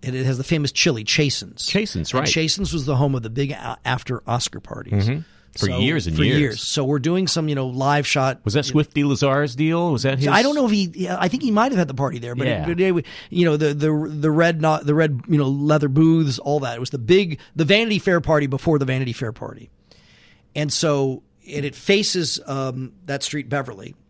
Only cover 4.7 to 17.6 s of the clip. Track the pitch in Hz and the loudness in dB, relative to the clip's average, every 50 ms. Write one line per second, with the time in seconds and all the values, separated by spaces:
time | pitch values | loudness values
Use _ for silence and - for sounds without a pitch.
4.7 | - - - - 101 104 98 110 131 151 160 _ _ _ _ _ _ - - 98 | -12 -12 -6 -2 0 2 2 2 0 -2 -6 _ _ _ _ _ _ -2 -2 -2
5.7 | 87 85 101 127 165 156 - 87 80 78 147 139 139 147 147 131 - - - - | 0 2 0 2 0 0 -2 -2 0 2 2 4 4 2 2 0 -2 -6 -6 -4
6.7 | - - 143 131 143 147 123 156 175 185 190 160 - 170 156 151 147 135 131 131 | -2 -2 0 0 0 0 0 0 0 0 0 0 -2 -2 -2 -2 -2 -2 -4 -4
7.7 | 123 127 135 139 143 147 143 - - 151 131 135 127 - _ 107 101 151 143 - | -4 -2 0 2 2 2 2 0 0 2 2 0 0 -2 _ 0 0 0 -2 2
8.7 | - 151 151 - _ 147 143 143 139 131 - 139 135 143 147 147 117 127 151 156 | 2 0 0 2 _ 0 2 2 2 2 2 2 2 2 0 -2 -2 0 0 0
9.7 | 165 170 170 175 156 120 120 135 135 127 139 143 160 196 233 269 294 302 269 233 | 2 2 0 0 0 0 0 0 0 0 0 2 4 4 2 2 2 2 2 2
10.7 | 208 208 196 175 160 147 180 175 180 180 190 185 - 262 302 254 214 202 226 269 | 2 2 0 -2 -4 -6 -6 -4 -2 -2 -2 -2 -2 -2 -2 0 2 2 2 2
11.7 | 277 190 175 139 135 120 139 131 - 123 117 120 123 123 139 131 120 98 151 160 | 2 0 0 0 -2 -4 -4 -4 -4 -6 -8 -8 -6 -2 -2 -2 -2 -2 -2 -2
12.7 | 170 170 190 190 185 170 - - - - - - - 180 175 170 151 151 156 151 | 0 0 2 2 2 0 -2 -6 -12 -18 -16 -8 0 2 2 4 4 2 2 0
13.7 | 147 147 147 156 156 151 151 151 156 151 143 156 151 151 170 170 170 160 151 160 | 0 2 0 2 2 0 -2 -4 -6 0 0 2 4 4 4 4 2 2 2 2
14.7 | 156 151 147 143 147 151 165 156 143 123 - - 175 147 143 131 139 143 143 147 | 2 2 0 0 2 4 4 2 2 -2 -2 0 2 2 2 2 0 0 2 2
15.7 | 151 151 147 143 131 143 160 160 160 165 160 143 123 117 - 139 143 151 135 123 | 2 2 2 2 4 4 6 6 6 4 2 0 -2 -4 -4 -2 -2 -2 -2 -4
16.7 | 117 117 123 123 - 135 113 107 - 190 202 175 156 - - - _ - | -6 -6 -8 -8 -6 -8 2 4 4 4 4 2 -4 -10 -12 -16 _ -2